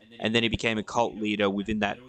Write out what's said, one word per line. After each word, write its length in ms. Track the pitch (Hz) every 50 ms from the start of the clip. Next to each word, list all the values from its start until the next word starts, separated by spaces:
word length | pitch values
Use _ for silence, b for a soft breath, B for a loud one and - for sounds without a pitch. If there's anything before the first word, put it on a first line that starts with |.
| - - - 113
and 140 | - 110 110
then 80 | 117 117
he 60 | 113
became 300 | 110 104 - 117 113 107
a 40 | 101
cult 320 | - - 120 117 - -
leader 320 | 107 107 104 104 101 101 101
within 280 | 98 101 98 107 110 107
that. 180 | 104 101 - - 127